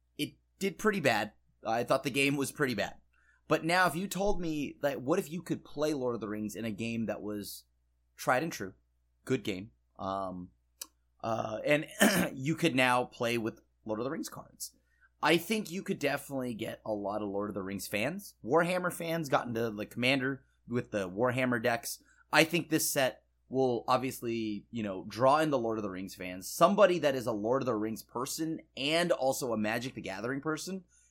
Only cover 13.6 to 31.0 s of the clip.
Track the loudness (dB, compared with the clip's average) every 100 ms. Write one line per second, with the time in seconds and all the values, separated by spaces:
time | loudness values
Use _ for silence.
13.6 | _ _ -6 -4 -4 -6 -8 -12 -16 -14
14.6 | -14 -14 _ _ _ _ 4 4 2 -2
15.6 | -2 -6 -4 -2 -2 -2 -4 -6 -6 -6
16.6 | -6 -8 -6 -4 -2 -4 -4 -4 -4 -4
17.6 | -6 -6 -4 -2 -2 -4 -10 -12 0 2
18.6 | 2 0 -2 -4 -4 -4 0 0 0 -2
19.6 | -2 -2 -6 0 2 2 0 -4 _ _
20.6 | -6 -4 -2 -4 -4 0 0 2 0 2
21.6 | 0 0 -4 -10 _ _ _ 4 4 2
22.6 | 0 0 2 2 2 0 _ _ -6 0
23.6 | 2 2 2 2 0 -6 -4 -2 -2 -4
24.6 | -6 -6 -4 -6 -8 2 6 6 4 2
25.6 | 0 -2 -4 -6 -8 -8 -8 -8 -6 4
26.6 | 6 8 6 6 2 2 0 0 2 2
27.6 | 2 0 -2 -4 -6 -6 -4 -4 -4 -6
28.6 | -8 -4 0 2 2 2 0 0 0 0
29.6 | 0 -2 -4 -8 -8 -4 -4 -4 -4 -4
30.6 | -6 -10 -12 _